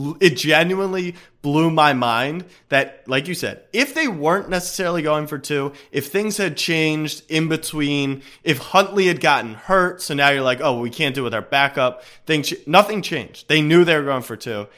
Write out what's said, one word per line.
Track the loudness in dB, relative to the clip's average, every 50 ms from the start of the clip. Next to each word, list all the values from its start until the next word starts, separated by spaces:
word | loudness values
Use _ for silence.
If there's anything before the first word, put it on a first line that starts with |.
| -6 -8 0 4
it | 4 4 4
genuinely | 2 0 2 4 4 4 2 0 -2 -2 -2 -4 -4 -6 -6 -10 -12 -20 _ _ _
blew | -4 0 2 2 2 2
my | 4 4 4 4 4
mind | 2 0 0 0 0 -2 -2 -4 -8 -12 -14 -20 _ _
that, | _ 0 0 0 0 -6 -16 _
like | -4 -4 -4 -2
you | -4 -6
said, | -6 -6 -6 -8 -10 -14 _ -2
if | -2 -2 0 -2
they | -2 -2
weren't | -2 -2 -2 0 0 0 0 -2 -4
necessarily | -6 -6 -4 -6 -6 -4 -4 -2 -2 -2
going | -2 0 -2 -2 -2
for | -6 -8 -10
two, | -6 -4 -4 -4 -4 -4 -8 -12 -18 _
if | -6 -6 -6 -2
things | -4 -2 -2 -2 -2
had | -2 -4 -4 -4
changed | -4 -4 -2 0 0 0 0 0 -2 -4 -6 -8 -12 -10
in | -4 -2 -2 0
between, | 0 -2 -4 -4 -8 -4 -4 -2 0 0 0 -2 -2 -4 -6 -10 -20 -20 _ -2
if | -2 -2 -2
Huntley | -4 2 2 2 2 2 0 2 2
had | 2 2 2
gotten | 2 2 2 2 0 -6 -12
hurt, | -12 -2 2 2 2 2 2 -2 -6
so | -8 -6 0
now | 2 4 4
you're | 4 4 2
like, | 0 0 2
"Oh, | 0 0 0 0
we | -4 -6
can't | -4 -2 -2 -2 0
do | -2
it | -4
with | -2 -4
our | -4
backup," | -4 -2 2 2 2 2 2 0 0 0 -2 -6 -16 -20 -20 -14 -2
things | 0 0 0 0 -4
ch-, | -8 -8 -2
nothing | 4 4 4 4 4 -2 -6
changed. | -4 -4 -6 -6 -6 -10 -16 -20 -2
They | 0 2 2 4
knew | 6 6 6 6
they | 6 4
were | 2 2
going | -2 -4 -4
for | -4 -8 -12
two. | -10 -8 -8 -6 -6 -8 -10 _